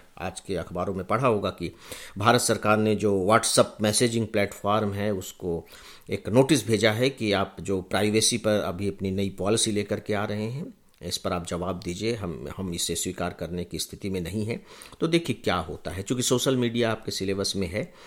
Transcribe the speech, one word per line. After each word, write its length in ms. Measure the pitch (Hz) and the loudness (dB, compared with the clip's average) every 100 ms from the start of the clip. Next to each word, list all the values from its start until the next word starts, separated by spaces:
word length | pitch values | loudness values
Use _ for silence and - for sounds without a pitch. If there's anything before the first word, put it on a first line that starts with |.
| - - | -10 -10
आज 220 | 92 - | -8 -8
के 160 | - 87 | -6 -4
अखबारों 380 | 82 87 95 | -4 -4 -2
में 120 | 95 90 | -4 -2
पढ़ा 220 | 107 131 | 2 4
होगा 220 | 107 95 | 2 0
कि 260 | - 85 - - - - - | -4 -8 -8 -16 -16 -12 0
भारत 240 | 110 120 | 4 4
सरकार 360 | - 107 107 107 | 4 2 4 4
ने 180 | 107 104 | 4 4
जो 320 | 104 98 92 | 4 2 6
WhatsApp 360 | 113 - - 113 - | 4 6 4 4 2
messaging 460 | 107 104 123 117 107 | 0 4 2 2 0
platform 680 | 107 101 - 101 107 104 | 0 0 0 2 2 2
है, 180 | 98 104 | 0 -2
उसको 560 | 98 - - 90 85 - - - - - | -2 -6 -8 -4 -4 -6 -18 -20 -18 -8
एक 200 | 101 - | -6 2
notice 380 | 113 135 147 107 | 4 6 4 4
भेजा 240 | 110 110 | 4 4
है 180 | 110 131 | 4 0
कि 220 | 139 107 | 0 0
आप 240 | 98 98 - | 0 0 -6
जो 220 | 85 95 | -4 -4
privacy 560 | 87 92 107 110 107 117 | 0 0 4 4 4 2
पर 140 | 107 | 2
अभी 360 | 104 90 90 101 | 0 0 -4 -4
अपनी 240 | 95 98 | -4 -4
नई 180 | 95 98 | -2 -2
policy 420 | 95 95 113 113 | -2 0 2 2
लेकर 280 | 104 101 101 | 0 -2 -4
के 140 | - | -2
आ 120 | 104 104 | -4 -2
रहे 180 | 104 | -4
हैं, 300 | 110 135 247 - _ _ | -6 -6 -10 -14 _ _
इस 160 | 90 - | -8 -6
पर 160 | 98 | -4
आप 140 | 90 85 | -4 -4
जवाब 320 | 87 90 90 | -4 -4 -4
दीजिए। 320 | 87 87 110 120 | -6 -4 -4 -4
हम, 320 | 95 71 71 - | -4 -8 -10 -6
हम 160 | 95 | -6
इसे 220 | 85 - 85 | -4 -4 -4
स्वीकार 380 | 92 87 90 | -4 -4 -6
करने 300 | - 82 87 | -6 -8 -6
की 160 | 87 82 | -6 -8
स्थिति 300 | - - 101 | -8 -8 -6
में 120 | 95 | -4
नहीं 240 | 85 104 107 | -4 -4 -4
हैं। 200 | - - - - - | -6 -10 -20 -18 -6
तो 80 | 165 | 0
देखिए 280 | 170 170 110 | 0 0 -4
क्या 120 | - 90 | 0 -2
होता 360 | 82 - - | -2 -8 -8
है, 120 | 90 | -8
चूँकि 200 | 98 123 | -4 -2
सोशल 340 | 120 123 139 131 | 2 2 2 2
मीडिया 340 | 120 117 113 | 0 2 0
आपके 200 | 107 - | 0 -6
सिलेबस 420 | - 95 95 95 98 | -4 -2 -2 -2 -2
में 120 | 90 | -2
है, 260 | 95 170 - | -4 -6 -12